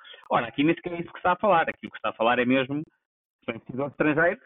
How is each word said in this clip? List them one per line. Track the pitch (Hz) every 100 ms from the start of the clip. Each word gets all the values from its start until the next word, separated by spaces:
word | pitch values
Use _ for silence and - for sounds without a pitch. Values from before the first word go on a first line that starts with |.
| - - -
Ora, | - 117
aqui | -
nem | 151 165
sequer | 175
é | 170
isso | 170
que | -
está | 185
a | 175
falar. | 214 170 139
Aqui | - 104
o |
que | -
está | 107
a |
falar | - 113 135
é | 123
mesmo, | 135 127 143 156 _ _ _ _ _
são | - 117
investidores | - 127 143
estrangeiros | - 151 147 170 214